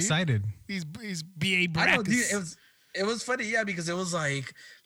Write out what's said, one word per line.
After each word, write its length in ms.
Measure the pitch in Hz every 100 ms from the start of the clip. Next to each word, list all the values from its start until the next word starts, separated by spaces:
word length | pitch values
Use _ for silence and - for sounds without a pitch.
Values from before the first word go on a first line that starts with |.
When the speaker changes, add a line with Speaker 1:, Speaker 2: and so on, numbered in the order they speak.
| -
Speaker 1:
excited. 380 | 160 160 110 104 - -
Speaker 2:
He's, 180 | 190 156 208
he's 220 | 208 170
B 320 | 165 156 190 185 180 160
A 40 |
Speaker 3:
I 160 | 165 185
know, 80 |
dude. 100 | 190
Speaker 2:
Baracus. 180 | 240 190
Speaker 3:
It 20 | 202
was, 200 | 165 - - _ _ 180
it 80 |
was 200 | 202 233
funny, 220 | 247 254 214
yeah, 180 | 226
because 240 | 202 175 165
it 60 |
was 200 | 175 185 170
like, 380 | 147 139 131 - - -